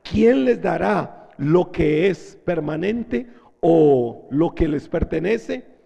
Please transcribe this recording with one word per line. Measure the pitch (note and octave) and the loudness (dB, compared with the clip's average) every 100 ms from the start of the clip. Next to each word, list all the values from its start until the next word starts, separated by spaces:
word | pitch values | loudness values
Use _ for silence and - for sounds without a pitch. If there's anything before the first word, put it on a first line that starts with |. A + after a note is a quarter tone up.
¿quién | - G3+ A3 C4+ C4 | -4 2 4 4 2
les | G#3 | 0
dará | F3+ E3 F#3+ G3 - - - - | -2 -2 -2 -2 -4 -14 -20 -6
lo | C#3+ F3 F3 | 2 2 0
que | - D#3 D3+ F#3+ | -2 0 2 0
es | E3+ - - - | -2 -10 -10 -6
permanente | E3+ D3+ D#3 F#3 A#3 - A#3+ B3+ - _ _ | -4 -4 -4 -4 -6 -6 -8 -8 -20 _ _
o | E3 E3 D3+ C3+ A#2+ A2 - | 2 4 6 4 0 -6 -6
lo | C#3 E3+ - | -2 -2 0
que | D#3+ | -2
les | D3 - | -2 -4
pertenece? | E3+ D#3+ D#3+ F3 A3+ - B3+ - _ | -6 -4 -4 -2 -4 -4 -10 -12 _